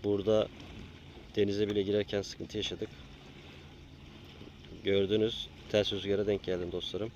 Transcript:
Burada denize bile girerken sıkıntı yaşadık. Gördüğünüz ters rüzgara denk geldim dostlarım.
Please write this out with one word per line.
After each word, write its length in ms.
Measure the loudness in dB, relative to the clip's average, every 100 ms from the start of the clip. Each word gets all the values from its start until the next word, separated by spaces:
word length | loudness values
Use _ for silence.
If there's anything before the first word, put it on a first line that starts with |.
Burada 440 | 2 2 6 6 4 -2 -14 -14 -14 -16 -16 -16 -6 2
denize 320 | 4 4 4
bile 140 | 4
girerken 400 | 4 2 2 0
sıkıntı 340 | -2 -8 -6 -4
yaşadık. 320 | -4 -4 -6 -8 -16 -16 -18 -18 -18 -16 -18 -18 -18 -18 -18 -18 -18 -16 -16 -16 -14 -4
Gördüğünüz 640 | 2 4 6 6 4 2 -8 -12 0
ters 220 | 2 4
rüzgara 340 | 0 2 2 4
denk 160 | 2
geldim 300 | 2 -2 0
dostlarım. 400 | -4 -4 -4 -6